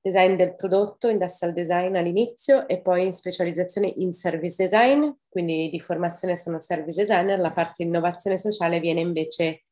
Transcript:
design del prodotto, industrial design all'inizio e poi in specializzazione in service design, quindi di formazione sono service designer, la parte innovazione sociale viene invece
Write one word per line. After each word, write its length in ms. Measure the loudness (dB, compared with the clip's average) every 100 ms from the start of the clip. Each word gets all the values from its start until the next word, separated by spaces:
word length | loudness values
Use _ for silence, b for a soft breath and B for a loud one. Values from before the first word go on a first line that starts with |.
design 340 | 0 4 4
del 200 | 6 2
prodotto, 540 | 0 0 2 0 -2 0
industrial 440 | 0 0 -2 -4
design 420 | -4 0 0 0 0
all'inizio 680 | 0 0 0 -2 2 2 4
e 140 | -4
poi 240 | 0 2 0
in 60 |
specializzazione 800 | -2 -8 -4 -4 -2 -4 0 -2 0
in 140 | -4
service 440 | -2 -2 -2 -4 -2
design, 520 | 2 4 6 4 2 -4 _
quindi 400 | -4 -2 -2 -2
di 120 | -4
formazione 560 | -6 -4 -4 -4 -4 -4
sono 220 | -4 -6
service 440 | -4 -6 -4 -2
designer, 360 | 2 2 2 2
la 140 | 0
parte 300 | 0 -4 -4
innovazione 560 | -2 0 0 -2 -2 -2
sociale 420 | -2 -2 0 0
viene 200 | 0 0
invece 640 | -2 -2 -4 -2 -2 -2 _